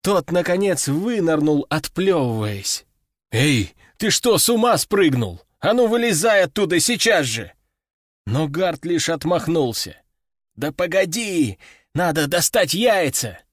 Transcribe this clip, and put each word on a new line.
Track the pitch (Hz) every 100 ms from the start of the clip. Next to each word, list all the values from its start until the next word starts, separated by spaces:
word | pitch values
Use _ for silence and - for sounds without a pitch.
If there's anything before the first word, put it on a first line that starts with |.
тот, | 185 240 -
наконец, | 175 175 180 202 170 -
вынырнул, | 147 208 226 165 156 151 147 -
отплёвываясь. | 156 - - 190 175 127 110 107 101 98 - _ _ _ _ _
«Эй, | 110 147 127 87 _ _ _
ты | 214
что, | - 240 214
с | -
ума | 233 240 185
спрыгнул? | - 202 170 127 104 87 _ _
А | 180
ну, | 240 233
вылезай | 233 233 160 226 202
оттуда | 170 - 185 170
сейчас | - 233 - 190 131
же!» | 110 104 _ _ _ _ _ _ _ -
Но | 123 156
Гард | 147 185 156
лишь | 170 170 -
отмахнулся. | 165 151 170 - 165 127 107 - - _ _ _ _ _
«Да | - 143
погоди! | 147 180 185 196 196 220 175 123 92 - - _
Надо | 143 175 156 143
достать | 175 - 226 175
яйца!» | 175 240 202 147 - 117 90 _